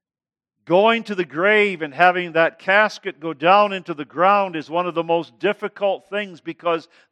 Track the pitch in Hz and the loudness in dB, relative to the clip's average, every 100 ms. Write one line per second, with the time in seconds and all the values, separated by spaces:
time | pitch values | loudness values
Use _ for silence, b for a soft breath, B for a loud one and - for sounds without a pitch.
0 | _ _ _ _ _ _ - 180 220 226 | _ _ _ _ _ _ 0 2 4 2
1 | 208 190 160 151 196 214 208 170 156 135 | -4 -8 -6 -2 0 2 0 -4 -10 2
2 | 180 180 175 160 160 - - 202 214 - | 2 2 -2 0 0 -2 0 2 2 -2
3 | 190 147 165 139 165 202 208 190 170 151 | -12 -10 -10 -2 4 4 4 -2 -10 -10
4 | 127 131 185 202 196 160 135 170 180 160 | -10 0 2 2 0 -6 -6 -4 -4 -4
5 | 165 170 135 120 190 202 202 - 196 180 | -2 -2 -4 _ -4 -4 -8 -4 -4 -4
6 | _ 202 202 170 175 165 170 165 - b | _ -10 -10 -14 -14 -8 -4 -4 -6 b
7 | b | b